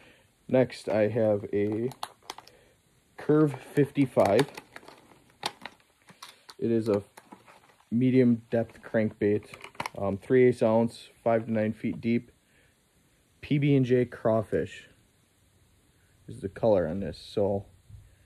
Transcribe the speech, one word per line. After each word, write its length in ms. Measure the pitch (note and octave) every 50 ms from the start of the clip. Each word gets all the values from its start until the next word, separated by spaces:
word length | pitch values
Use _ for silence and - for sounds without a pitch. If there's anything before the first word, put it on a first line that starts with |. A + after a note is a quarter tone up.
| - - - _ _ _ _ _ _ -
Next, 380 | B2 C3 B2 A#2+ - - - -
I 220 | - G#2+ G#2+ G#2+
have 360 | G#2+ A#2+ A2 A2 G#2 G2+ A2 -
a 380 | - G2+ G2+ G#2+ A2 G#2+ A#2 B2+ - - - - - _ _ - - - - - _ _ _ _ _ _ _ _ _ _ _ _ _ -
Curve 380 | - - D3+ D3+ D#3 D3 B2+ B2+ - - -
fifty-five. 760 | C#3+ C#3+ - - C#3+ C#3+ C3 - B2 G2 G2 G2+ A#2 D3 - - - - _ - - - - - - _ _ - _ _ _ _ _ - - - - - - - _ _ _ _ _ _ _ - _ - - - _ _ - - -
It 140 | - A2+
is 160 | A#2 A2+ A2 A2+
a 160 | G2+ G2+ G2 - _ - - - - - _ - - - _ _ _ _ _ -
medium 520 | A2 A#2+ B2+ B2+ B2 C3 B2+ A#2+ A#2+ A#2 - -
depth 300 | - A#2 A2+ - - -
crankbait, 680 | - - - A2+ G#2+ A2 - - A2 G2+ G#2 G#2 - - - - - - - - - - - -
um, 200 | G2 G2 G2 G2+
three 300 | - - C3 B2+ B2+ B2
eighths 160 | A#2+ - B2
ounce, 460 | A2 A2 A2+ A#2 A#2 - - - - _ _
five 240 | - A#2 A#2 A2+ A2
to 60 | A#2
nine 220 | A2+ A2 G#2+ G#2+ A2
feet 260 | - - A2+ - -
deep, 320 | G#2 A#2 A#2 A#2 A#2+ - - _ _ _ _ _ _ _ _ _ _ _ _ _ _ _ _ _ _ _ _ _
P 160 | - - D3 D3+
B 180 | C#3 D3+ C#3
and 100 | C3+ B2+
J 200 | A#2+ B2 B2 B2
crawfish 840 | A#2+ - - - A2+ A2 A2+ G#2 - G2 E2+ - - - - - - _ _ _ _ _ _ _ _ _ _ _ _ _ _ _ _ _ _ _ _ _ _ _ _ _ _ _ -
is 100 | A2+ -
the 80 | - F#2+
color 400 | - - - A2+ G#2 F#2 E2+ D#2
on 140 | E2+ G2
this. 200 | G2 D2+ - -
So 440 | - - - A2 G2+ F#2+ G2+ G2+ - - _ _ _ - - - - - _ _ _